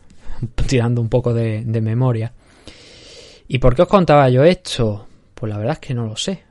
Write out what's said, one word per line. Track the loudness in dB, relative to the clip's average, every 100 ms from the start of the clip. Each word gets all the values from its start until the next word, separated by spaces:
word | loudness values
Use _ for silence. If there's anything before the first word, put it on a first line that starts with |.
| -20 -14 -8
<laughs> | -6 -8 -8 -2
tirando | 0 0 -2
un | -2
poco | -2 0
de, | -2 -2 -4
de | -4 -4
memoria. | -2 0 0 -2 -6 -12 _ _ -20 -20 -20 -20 -20 -20 -20 -20 -8
¿Y | 0
por | 2
qué | 4
os | 4
contaba | 4 6 4 6
yo | 6
esto? | 4 2 -2 -2 -2 -4 -12 -20 _
Pues | -10 -8
la | -6
verdad | -6 -6
es | -6
que |
no | -6
lo | -6 -6
sé. | -8 -8 _